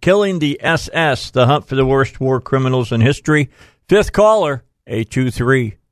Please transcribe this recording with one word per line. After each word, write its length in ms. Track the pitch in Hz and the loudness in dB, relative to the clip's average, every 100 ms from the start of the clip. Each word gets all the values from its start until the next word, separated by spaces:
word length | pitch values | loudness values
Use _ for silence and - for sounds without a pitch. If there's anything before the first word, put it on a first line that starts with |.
Killing 380 | - 196 202 185 | 0 2 0 -2
the 200 | 151 143 | -4 -4
S 280 | 120 160 - | -2 -4 -4
S, 400 | - 160 131 - | -4 -2 -2 -4
The 140 | - 131 | 0 2
Hunt 220 | 147 - | 2 -2
for 80 | 135 | -2
the 100 | 131 | 0
Worst 340 | 135 131 - | 0 -2 -4
War 220 | 131 131 | -4 -2
Criminals 500 | - 135 131 127 120 | -2 -2 0 -2 -2
in 100 | 120 | 0
History. 480 | 117 147 - 151 139 - - _ - | 2 0 0 0 -2 -6 -20 _ 0
Fifth 240 | 190 208 | 2 2
caller, 520 | - 208 220 170 135 - _ - | 2 2 4 0 -4 -10 _ -10
eight 220 | 104 110 | -6 -4
two 220 | - 127 | -2 -4
three 460 | 117 120 131 117 - _ | -2 0 0 0 -8 _